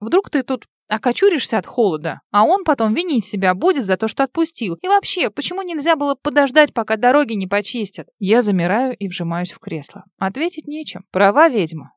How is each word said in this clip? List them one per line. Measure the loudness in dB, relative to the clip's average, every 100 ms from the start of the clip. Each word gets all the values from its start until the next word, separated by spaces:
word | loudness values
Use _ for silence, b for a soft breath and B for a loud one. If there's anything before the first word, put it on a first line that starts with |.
Вдруг | 0 0 0
ты | -2
тут | -2 -6 -8 _ _
окочуришься | -2 -2 2 2 2 0 -4
от | -2
холода, | 0 0 0 -6 -10 _
а | 2
он | 4 4
потом | 2 0 0
винить | 0 0 -2
себя | -2 0 0
будет | 2 2 2
за | 0 -2
то, | -2
что | -2
отпустил. | -2 -2 -4 -4 -6 -6
И | 0
вообще, | 0 0 -4 -4
почему | -4 -8 -8
нельзя | -6 -2 0 0
было | 0
подождать, | -2 0 2 4 4 4
пока | 0 -2 0
дороги | 4 4 2
не | -2 -2
почистят?» | -2 -2 -6 -6 -8 -16 _
Я | 2 2
замираю | 2 0 2 0 -2 -4
и | -8
вжимаюсь | -6 -6 -4 -6
в | -10
кресло. | -10 -10 -10 -18 -20 _
Ответить | -6 -4 -6 -6 -10
нечем. | -10 -10 -14 -6
Права | 2 4 6 4
ведьма, | 4 -2 -6 -14